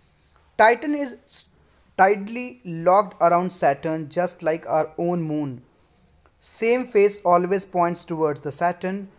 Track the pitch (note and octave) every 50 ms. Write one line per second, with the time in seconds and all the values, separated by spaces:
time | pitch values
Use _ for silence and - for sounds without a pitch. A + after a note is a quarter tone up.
0 | _ _ _ _ _ _ _ _ _ _ _ - A3 A3 A#3+ A#3+ D#4+ D4+ D4 D4
1 | C#4+ B3+ A#3+ - _ _ - - - - _ _ _ _ _ _ _ _ _ -
2 | F#3 G3 G#3 G3+ G3 G#3 A#3 B3 B3 B3 - - - F3+ E3 E3 E3 F3 F3+ G3+
3 | G#3 F#3 - - E3 E3+ F3 F3 F3+ F#3 F3+ - - D#3 - - - D#3+ D#3+ D#3+
4 | D#3+ C#3+ - F3 F3 F3+ - - E3+ D#3+ D#3 E3 E3 - C3+ D#3 D#3 D3+ - -
5 | E3+ F3 F3+ F3 E3 D#3 D3+ D3+ D3+ C#3 B2+ A#2+ - _ _ _ _ _ _ _
6 | _ _ _ _ _ _ _ _ - - - - A3+ A3+ A#3+ B3+ B3+ B3 - G#3
7 | G3 G3+ G3+ - - F3 F3 F3 F3+ F3 G3 G3 F#3+ - - F3+ E3+ E3+ F3 E3+
8 | - - E3+ D#3 D#3+ D3+ C#3+ C3+ - D3+ C3+ - F3+ F3 F3 F3 - F#3 F#3+ G3+
9 | G3+ G3 -